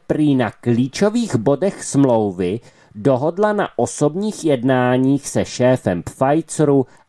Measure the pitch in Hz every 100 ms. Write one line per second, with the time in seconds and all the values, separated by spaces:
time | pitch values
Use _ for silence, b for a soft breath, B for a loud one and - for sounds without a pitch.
0 | - 151 151 135 110 - 120 117 131 -
1 | 202 233 226 135 110 139 196 - - 135
2 | 139 113 104 90 90 110 b b b 107
3 | 107 127 151 170 214 208 165 - 120 -
4 | 147 160 214 196 156 135 127 127 123 127
5 | 131 139 - 117 92 - 127 127 110 87
6 | - - 135 156 160 - 147 139 127 b